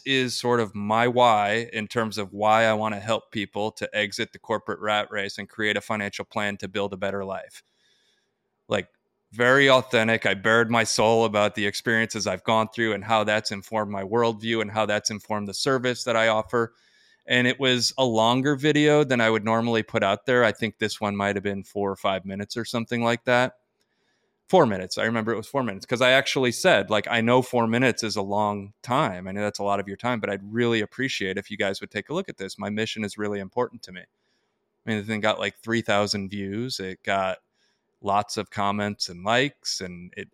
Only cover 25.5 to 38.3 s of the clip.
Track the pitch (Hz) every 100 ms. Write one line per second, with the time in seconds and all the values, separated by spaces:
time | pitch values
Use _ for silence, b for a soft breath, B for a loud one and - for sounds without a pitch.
25.5 | 139 117 98 - 117 127 131 131 143 123
26.5 | - 185 117 98 107 - 117 113 127 123
27.5 | 120 113 117 131 - 110 101 98 101 104
28.5 | 104 98 - - 131 139 90 95 98 104
29.5 | - 101 101 98 98 123 120 101 98 101
30.5 | 113 120 113 104 - 131 - 95 95 -
31.5 | 104 101 98 101 107 - 165 196 - 98
32.5 | - 101 104 110 110 101 107 104 101 95
33.5 | 123 123 117 - 92 - _ _ _ _
34.5 | _ _ _ 113 107 101 107 107 120 101
35.5 | - 113 113 110 101 104 104 95 101 98
36.5 | 104 127 - 95 95 107 98 95 90 _
37.5 | _ _ _ _ _ 101 101 104